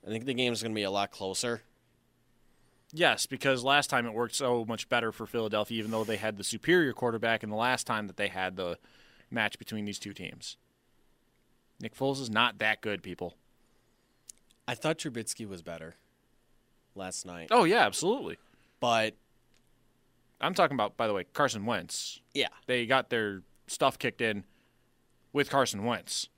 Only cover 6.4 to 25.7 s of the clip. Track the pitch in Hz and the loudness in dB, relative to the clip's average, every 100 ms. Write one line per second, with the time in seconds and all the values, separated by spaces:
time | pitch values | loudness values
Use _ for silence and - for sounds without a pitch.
6.4 | 98 110 - 175 151 113 123 113 113 113 | -6 -4 2 4 4 0 -2 0 0 0
7.4 | 107 107 120 127 - 110 104 90 101 92 | 0 0 2 0 0 -2 -4 -4 -4 -2
8.4 | 92 92 90 82 _ - - _ _ 120 | -4 -2 -4 -6 _ -20 -20 _ _ -2
9.4 | 107 - - 110 104 98 104 98 90 - | -2 -2 -10 -6 -6 -8 -12 -12 -12 -12
10.4 | - - _ _ _ _ _ _ _ _ | -16 -16 _ _ _ _ _ _ _ _
11.4 | _ _ _ _ 113 - 135 135 123 110 | _ _ _ _ -14 -2 -2 0 0 4
12.4 | 120 104 107 110 110 101 92 90 87 - | 4 4 0 0 -2 -4 -6 -10 -10 -10
13.4 | _ _ _ _ _ _ _ _ _ - | _ _ _ _ _ _ _ _ _ -20
14.4 | _ _ - 123 160 160 156 117 110 - | _ _ -8 -2 -2 -2 -4 -6 -8 -8
15.4 | 107 92 82 82 80 - _ _ _ _ | -10 -10 -10 -12 -12 -16 _ _ _ _
16.4 | _ _ _ _ _ 98 92 90 92 87 | _ _ _ _ _ -12 -10 -8 -10 -12
17.4 | 82 240 170 220 113 - 170 254 90 80 | 4 6 6 6 4 4 0 0 -4 -10
18.4 | _ _ _ _ 123 113 110 - _ _ | _ _ _ _ 2 4 2 -4 _ _
19.4 | _ _ _ _ _ _ _ _ _ _ | _ _ _ _ _ _ _ _ _ _
20.4 | 156 185 165 135 104 - 113 101 87 - | -2 2 2 4 0 0 0 0 -4 0
21.4 | 139 110 107 107 87 - - - _ 139 | 0 0 -2 -2 -4 -8 -8 -12 _ -2
22.4 | 123 - - 123 117 131 123 117 107 95 | -2 -4 -2 -2 4 2 2 0 -2 -4
23.4 | - _ - - 139 - 123 - 117 104 | -14 _ -14 0 2 2 -4 0 -2 -2
24.4 | 95 _ _ _ _ _ _ _ _ 143 | -8 _ _ _ _ _ _ _ _ -2
25.4 | 139 139 123 | 2 2 2